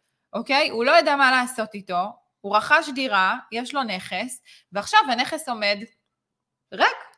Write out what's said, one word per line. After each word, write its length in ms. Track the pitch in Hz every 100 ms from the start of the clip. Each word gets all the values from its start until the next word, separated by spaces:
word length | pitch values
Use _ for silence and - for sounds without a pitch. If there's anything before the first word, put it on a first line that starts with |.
| _ _ _
אוקיי? 360 | 208 240 277 311
הוא 160 | 226 247
לא 60 |
יודע 240 | 330 311 285
מה 160 | 262
לעשות 420 | 254 247 247 214
איתו, 400 | 208 190 180 196 - _ _
הוא 160 | 196 208
רכש 320 | 208 302 302 269
דירה, 420 | 262 202 190 240 -
יש 220 | 226 254
לו 100 | 285
נכס, 580 | 233 185 - 185 247 - - - _
ועכשיו 280 | 190 208 427 285
הנכס 380 | 233 254 208 -
עומד 280 | 226 208 202 226 _ _ _ _ _ _ _ _
ריק, 360 | 196 370 - -